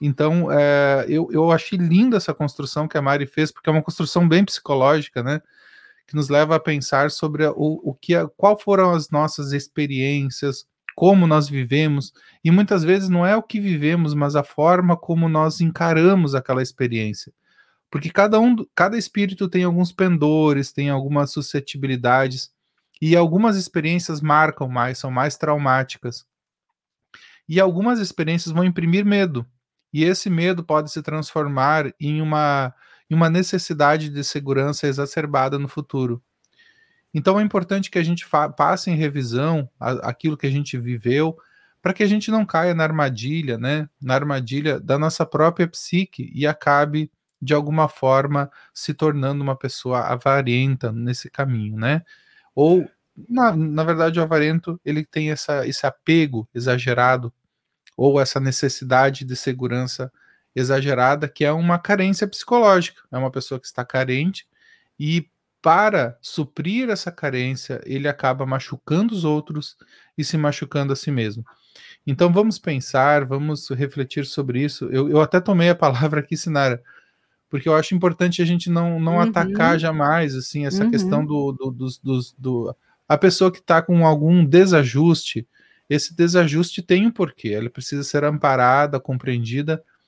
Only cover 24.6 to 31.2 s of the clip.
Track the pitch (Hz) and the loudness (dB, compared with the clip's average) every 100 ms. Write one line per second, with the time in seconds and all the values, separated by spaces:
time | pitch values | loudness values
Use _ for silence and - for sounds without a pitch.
24.6 | 131 123 123 127 135 127 143 - 151 147 | -6 -2 -2 -4 -6 -2 -2 -2 -2 0
25.6 | 139 131 131 - 120 - _ _ _ _ | 2 0 -2 -8 -12 -14 _ _ _ _
26.6 | _ _ _ _ _ - - _ - 165 | _ _ _ _ _ -20 -20 _ -2 2
27.6 | 190 175 226 240 190 - 160 170 170 160 | 2 2 0 0 -2 -4 -2 -2 -2 0
28.6 | 185 175 170 185 202 202 185 131 120 _ | 0 0 0 2 2 2 2 -2 -8 _
29.6 | _ _ _ 151 165 190 202 165 175 180 | _ _ _ 0 2 2 0 0 0 -2
30.6 | 170 151 151 160 151 156 | 0 -2 -2 -8 -8 -8